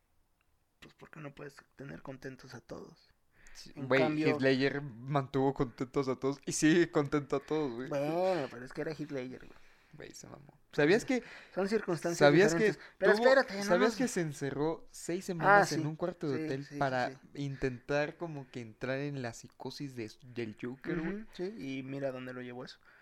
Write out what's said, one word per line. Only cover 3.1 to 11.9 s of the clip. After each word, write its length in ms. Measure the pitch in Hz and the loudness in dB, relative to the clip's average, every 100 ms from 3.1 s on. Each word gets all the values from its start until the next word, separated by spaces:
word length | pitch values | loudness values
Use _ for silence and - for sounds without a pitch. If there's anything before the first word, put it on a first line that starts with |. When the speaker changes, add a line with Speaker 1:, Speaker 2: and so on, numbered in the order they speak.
| _ _ _ - - | _ _ _ -20 -18
Speaker 2:
Sí, 160 | - - | -16 -10
Speaker 1:
En 120 | 135 | 2
Speaker 2:
güey, 140 | 135 | 4
Speaker 1:
cambio 260 | 151 151 156 | 4 2 2
Speaker 2:
Heath 140 | 147 | 4
Ledger 400 | 131 131 139 143 | 4 4 2 0
mantuvo 720 | 143 110 131 147 131 135 135 | -6 -10 -4 -2 0 2 2
contentos 540 | 135 135 - 131 143 131 | 2 -2 -4 -4 -2 -2
a 60 | 123 | -2
todos 240 | 135 139 - | -2 -4 -6
y 60 | |
sigue 360 | - 156 160 160 | 2 4 6 4
contento 440 | 160 143 151 139 139 | 2 0 -2 -2 -4
a 40 | |
todos, 320 | - 156 147 | -2 -2 -2
güey. 160 | 117 131 | -4 -6
Speaker 1:
Bueno, 600 | 147 147 165 185 180 127 | -4 -2 0 0 0 -2
pero 140 | 120 127 | -8 -12
es 80 | |
que 80 | - | -8
era 100 | 151 | -8
Heath 200 | 156 147 | -8 -8
Ledger, 340 | 139 127 123 - | -6 -8 -10 -16
güey. 140 | - - _ _ | -20 -20 _ _
Speaker 2:
Güey, 180 | 147 - | -18 -18
se 160 | - - | -16 -18
mamó. 320 | - 139 _ _ | -18 -20 _ _
¿Sabías 340 | - 147 208 - | 2 4 4 2
que 180 | 254 - - - | -2 -4 -14 -10
Speaker 1:
Son 160 | - 190 | -4 -2
circunstancias 480 | 214 - | -2 -2